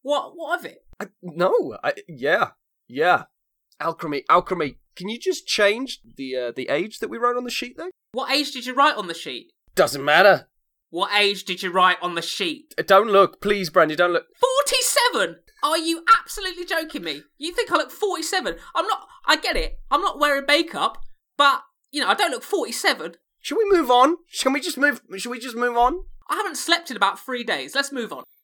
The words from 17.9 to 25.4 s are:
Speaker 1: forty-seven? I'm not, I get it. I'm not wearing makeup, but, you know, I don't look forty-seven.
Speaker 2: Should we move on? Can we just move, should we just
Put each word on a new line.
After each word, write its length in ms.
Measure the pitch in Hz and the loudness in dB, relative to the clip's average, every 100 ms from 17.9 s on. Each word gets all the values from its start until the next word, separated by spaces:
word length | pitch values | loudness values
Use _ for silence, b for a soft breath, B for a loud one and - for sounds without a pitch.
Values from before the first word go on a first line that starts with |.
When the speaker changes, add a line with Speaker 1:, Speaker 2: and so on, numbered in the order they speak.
Speaker 1:
forty-seven? 680 | - 415 349 311 381 214 165 B | -4 -4 -4 -4 -4 -4 -8 B
I'm 120 | - 370 | -4 -4
not, 200 | - - b - | -4 -8 b 0
I 100 | 311 | 0
get 200 | 381 214 | 0 -4
it. 220 | 160 - - | -4 -8 -2
I'm 100 | 277 | -2
not 160 | 370 277 | -2 -2
wearing 260 | 294 277 277 | 0 0 2
makeup, 500 | 294 330 139 170 - - - _ - | 0 0 -2 -4 -4 -12 -14 _ 0
but, 260 | 285 - - _ _ | 2 2 -6 _ _
you 100 | 294 | -4
know, 80 | 202 | 0
I 60 | |
don't 160 | 220 359 | 2 0
look 120 | 233 | -2
forty-seven. 720 | - 381 247 240 370 240 156 - _ _ | -4 -4 -2 -2 0 0 -6 -12 _ _
Speaker 2:
Should 180 | - 330 | -6 -2
we 100 | 415 359 | 4 2
move 120 | 254 | 6
on? 260 | 247 269 339 _ - | 6 6 2 _ -4
Can 120 | 262 | -2
we 80 | 277 | -2
just 180 | 359 254 | -4 0
move, 220 | 285 247 _ 190 | 0 0 _ -12
should 140 | 240 | -10
we 80 | |
just 180 | 240 | -10